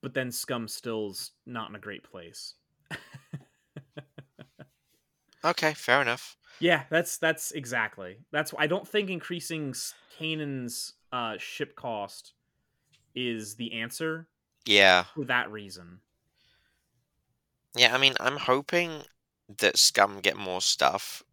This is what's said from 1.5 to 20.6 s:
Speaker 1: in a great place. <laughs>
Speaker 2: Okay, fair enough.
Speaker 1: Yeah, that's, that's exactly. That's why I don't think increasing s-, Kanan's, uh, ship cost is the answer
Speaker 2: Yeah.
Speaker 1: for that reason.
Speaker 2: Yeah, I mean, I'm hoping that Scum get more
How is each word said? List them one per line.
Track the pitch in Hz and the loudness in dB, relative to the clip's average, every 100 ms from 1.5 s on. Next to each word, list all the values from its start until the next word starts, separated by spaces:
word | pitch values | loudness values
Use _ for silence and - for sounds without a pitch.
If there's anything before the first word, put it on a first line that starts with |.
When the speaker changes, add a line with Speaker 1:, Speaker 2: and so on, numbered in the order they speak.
| 120 110 | -10 -10
Speaker 1:
in | 101 | -12
a | |
great | 101 98 | -14 -14
place. | _ 92 85 - - - _ _ _ | _ -20 -18 -16 -18 -20 _ _ _
<laughs> | - - 139 _ 139 _ _ _ - 135 - 139 - 139 _ - _ 143 _ _ _ _ _ _ _ | -16 -14 -20 _ -18 _ _ _ -20 _ -20 -20 -20 -20 _ -20 _ -20 _ _ _ _ _ _ _
Speaker 2:
Okay, | 156 170 156 | -2 2 0
fair | 151 - 131 | -2 2 2
enough. | 127 120 - - _ - | 4 -2 -6 -20 _ -2
Speaker 1:
Yeah, | 170 160 135 | 2 2 2
that's, | 160 170 - | 0 0 -2
that's | 160 160 - | -2 -2 -6
exactly. | - 123 120 107 - 92 101 - | -10 -6 -4 -4 -6 -14 -14 -6
That's | 147 151 | -4 -4
why | 147 | -2
I | 151 | -2
don't | 185 202 | -2 -2
think | 214 196 | -4 -2
increasing | 180 - 175 - 160 143 | -6 -8 -10 -8 -6 -6
s-, | 123 - - _ - | -8 -10 -12 _ -10
Kanan's, | 160 156 147 135 123 117 - _ _ | -6 -6 -6 -6 -8 -8 -12 _ _
uh, | 127 117 104 | -6 -6 -8
ship | - - 147 - | -12 -8 -10 -8
cost | 127 110 101 - - _ _ _ _ _ _ _ _ | -8 -6 -6 -12 -20 _ _ _ _ _ _ _ _
is | - 123 117 107 | -6 -4 -4 -8
the | 110 117 | -10 -8
answer | 113 113 - 160 160 165 _ _ _ - | -6 -8 -6 -6 -6 -12 _ _ _ 6
Speaker 2:
Yeah. | 202 98 90 87 | 10 10 10 4
Speaker 1:
for | - 131 | -6 -2
that | 123 - | -2 -2
reason. | 107 101 90 87 90 _ _ _ _ _ _ _ _ _ _ _ _ _ _ _ _ _ 120 | -10 -14 -16 -18 -20 _ _ _ _ _ _ _ _ _ _ _ _ _ _ _ _ _ 4
Speaker 2:
Yeah, | 123 | 6
I | 123 | 6
mean, | 135 127 | 4 4
I'm | 127 143 | 0 0
hoping | - 131 139 175 170 156 - _ _ _ _ | 2 2 2 0 0 -6 -14 _ _ _ _
that | 104 104 - | 2 2 6
Scum | - - 101 98 | 4 6 6 6
get | 95 - | 0 0
more | 98 92 | -4 -2